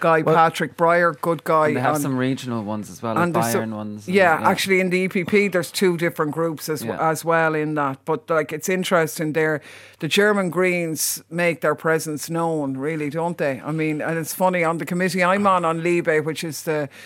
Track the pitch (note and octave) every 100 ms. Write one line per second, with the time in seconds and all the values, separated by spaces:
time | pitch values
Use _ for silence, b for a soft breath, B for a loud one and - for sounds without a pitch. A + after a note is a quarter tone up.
0 | E3 D#3+ D3+ E3 E3 - D#3 - E3 F3
1 | F3 D#3+ E3+ E3 - D#3+ D#3 C#3+ C3 D3+
2 | C#3+ B2+ C3 C3 B2+ A#2 G#2 G#2+ G2+ F2+
3 | A#2 A2 F3 D3 A#2 D3 A2 G#2+ G#2+ G#2+
4 | F#3 G3 F3+ D#3 E3+ F#3+ G3 F#3 F#3 F3+
5 | F#3 G3 E3 G#3 G3+ F3+ E3 - F#3+ E3+
6 | E3+ E3 D#3 D3+ E3 D3+ - D3+ A2+ G2+
7 | D#3+ D#3 D#3+ E3 D#3+ D#3 D3+ D3+ C#3+ C3+
8 | - D#3 - D#3+ D#3 D#3 - F#3 F3+ F3
9 | D#3 - D#3 D#3 D#3 D3+ B B B B
10 | D#3+ G3+ G#3 G3+ F#3 E3+ F#3 F3 E3+ D3
11 | - - - E3 F3 E3 D#3+ D3 D#3+ D#3+
12 | D#3+ D3 - E3 E3 D#3+ C#3 C3 C#3+ D#3+
13 | D3 D#3+ E3+ E3+ D3+ B2+ C#3 D#3+ D#3 D3+
14 | A#2+ E3 D#3 - F#3 F3+ E3 E3 D#3+ F3
15 | F#3 F#3 F3+ G3 G3+ F#3 E3+ E3 E3+ F3
16 | E3+ D#3 D3 D#3 E3 C#3+ E3+ D3+ C#3+ B